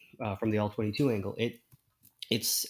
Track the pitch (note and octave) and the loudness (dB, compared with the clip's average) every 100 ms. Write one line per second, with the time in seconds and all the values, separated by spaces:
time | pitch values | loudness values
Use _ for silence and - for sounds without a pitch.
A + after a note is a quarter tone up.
0 | - - A2 F#2+ A2 G#2+ G#2 A2 G#2+ G#2+ | -20 -8 -6 -2 0 2 0 0 -4 2
1 | C#3+ G#2 F#2+ - A#2 - _ - _ _ | 2 2 -2 -2 -2 -4 _ -20 _ _
2 | - - - A2+ - - - | -20 -12 0 0 2 0 0